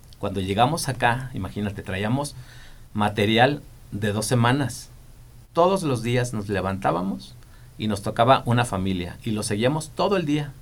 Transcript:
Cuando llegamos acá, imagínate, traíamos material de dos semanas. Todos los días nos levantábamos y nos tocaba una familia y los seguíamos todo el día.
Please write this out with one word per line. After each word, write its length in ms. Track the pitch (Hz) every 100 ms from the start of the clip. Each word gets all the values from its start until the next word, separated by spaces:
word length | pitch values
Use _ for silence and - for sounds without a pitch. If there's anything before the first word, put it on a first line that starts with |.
| - -
Cuando 200 | 101 95
llegamos 500 | 92 98 123 165 -
acá, 420 | 120 120 120 131
imagínate, 480 | 139 92 - 104 95
traíamos 540 | - 95 107 131 143 - - - - - -
material 680 | 107 104 104 104 110 131 147 - - -
de 220 | 101 104
dos 140 | 101 110
semanas. 640 | 123 120 135 139 - - - - - - - -
Todos 300 | 170 175 190
los 200 | 156 120
días 300 | 110 120 120
nos 160 | 113 101
levantábamos 840 | 95 95 95 135 170 185 - - - - - - -
y 100 | 107
nos 160 | 101
tocaba 400 | 113 110 117 135 -
una 200 | 120 113
familia 520 | 95 95 92 85 -
y 80 | 117
los 160 | 107 104
seguíamos 420 | 104 123 156 -
todo 280 | - 185 196
el 80 | 151
día. 260 | 147 139 -